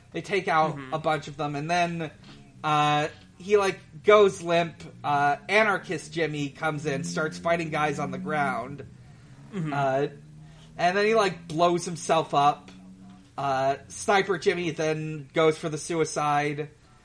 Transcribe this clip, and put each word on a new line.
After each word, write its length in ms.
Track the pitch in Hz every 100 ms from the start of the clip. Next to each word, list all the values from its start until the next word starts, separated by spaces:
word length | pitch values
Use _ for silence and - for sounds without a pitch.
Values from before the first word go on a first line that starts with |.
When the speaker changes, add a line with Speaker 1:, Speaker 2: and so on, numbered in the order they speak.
| -
Speaker 1:
They 100 | 170
take 260 | 156 196 180
out 280 | 160 156 147
Speaker 2:
Mm-hmm. 180 | 131
Speaker 1:
a 60 | 160
bunch 280 | 160 151 147
of 100 | 143
them, 180 | 147 147
and 140 | 156
then, 400 | 175 170 170 156 - - - - -
uh, 440 | 156 151 147 147 160 - - -
he, 160 | 180 208
like, 220 | 196 127 - 151
goes 380 | 208 208 196 196
limp. 340 | 170 170 165 - 156 -
Uh, 320 | 147 143 143 143 -
Anarchist 640 | 208 220 185 - 156 156
Jimmy 380 | 160 151 147 143
comes 360 | - 160 147 151
in, 160 | 135
starts 340 | 170 170 156 -
fighting 320 | 175 170 160
guys 300 | 151 151 143
on 100 | 143
the 60 | 135
ground. 680 | 143 151 139 120 127 143 - - - - - - -
Speaker 2:
Mm-hmm. 180 | 196 156
Speaker 1:
Uh, 340 | 143 135 135 139 - - - - - - -
and 200 | 175 196
then 80 | 214
he, 80 | 226
like, 320 | 196 - -
blows 380 | 156 175 175 180
himself 480 | 165 - 165 147
up. 380 | 147 147 - - - - - - - - -
Uh, 380 | 139 135 135 139 -
Sniper 480 | - - 151 165 175
Jimmy 320 | 196 175 170
then 580 | 160 156 156 156 156 135
goes 220 | 165 160 156
for 120 | 160
the 80 | 151
suicide. 920 | - 165 156 160 147 147 151 147 147 - _ _